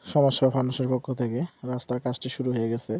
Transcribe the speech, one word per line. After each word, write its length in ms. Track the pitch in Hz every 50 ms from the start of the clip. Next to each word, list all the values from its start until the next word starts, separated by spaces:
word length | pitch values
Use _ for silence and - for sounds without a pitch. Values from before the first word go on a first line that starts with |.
| _ - -
সমাজসেবা 360 | 151 139 135 135 - 135 131 131
ফাউন্ডেশনের 380 | 135 127 127 127 - 131 127 127
পক্ষ 120 | 123 - - 127 127
থেকে 180 | 123 113 113 123 175 - _ _ - 127
রাস্তার 280 | 127 120 - - 123 127 -
কাজটি 220 | 127 123 - - 131 -
শুরু 140 | - 127 127 123
হয়ে 140 | 117 113 113 117
গেছে। 200 | 117 - - 110